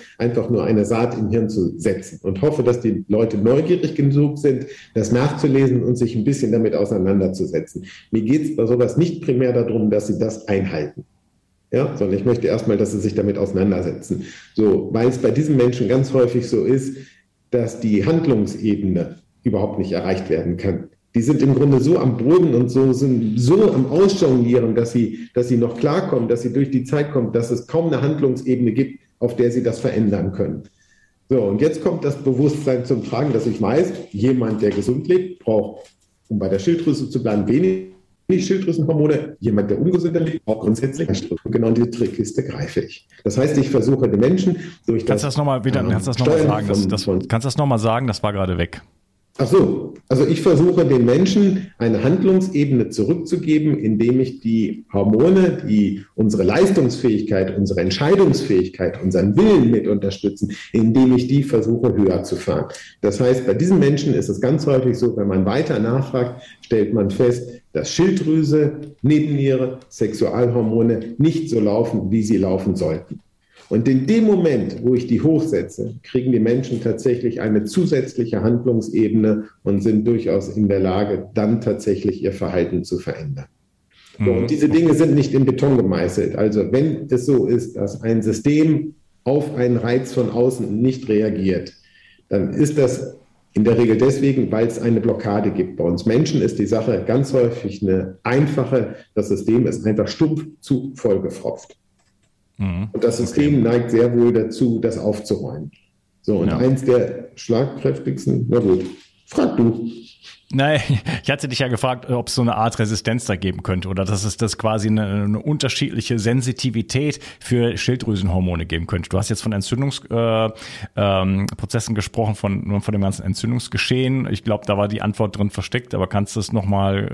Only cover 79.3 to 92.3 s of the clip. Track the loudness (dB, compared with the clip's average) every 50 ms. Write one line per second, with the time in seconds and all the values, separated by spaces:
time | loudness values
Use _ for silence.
79.3 | 2 0 -2 -8 -14 _ _ -2 -2 0 0 2 2 2 2 2 0 0 0 0
80.3 | 0 -2 -2 -2 -2 0 2 2 2 2 2 0 0 0 0 -2 -2 -4 -6 -4
81.3 | -2 -2 0 2 0 0 0 -2 -2 -2 -2 -2 -2 0 -2 -4 -4 -2 -4 -6
82.3 | -4 -4 -6 -4 -2 -2 -2 0 -2 -4 -4 -4 -6 -6 -6 -8 -10 -8 -8 -10
83.3 | -10 -10 -12 -16 _ _ _ _ _ _ _ _ _ _ _ -20 -8 -2 0 0
84.3 | 0 0 0 -2 0 0 2 2 4 4 4 4 4 4 4 4 4 2 2 2
85.3 | 2 2 2 2 2 2 2 4 4 4 2 2 0 0 0 0 0 -2 -2 -2
86.3 | -2 0 0 0 2 0 0 2 2 2 2 0 -2 -4 -2 -2 -2 0 2 2
87.3 | 2 2 2 2 0 0 -2 -4 -6 -6 -6 -6 -6 -6 -2 0 0 0 0 0
88.3 | -2 0 0 0 2 4 2 2 2 0 -2 -6 -10 -16 _ _ _ _ _ 0
89.3 | 0 0 0 -2 -2 -2 0 0 2 0 0 0 0 0 -2 -2 -2 -2 -2 0
90.3 | 0 2 2 2 0 -2 -4 -4 -2 0 0 0 0 -2 -2 0 0 2 2 0
91.3 | -2 -2 0 0 0 -2 -4 -8 -14 _ _ _ _ _ _ _ _ _ _ _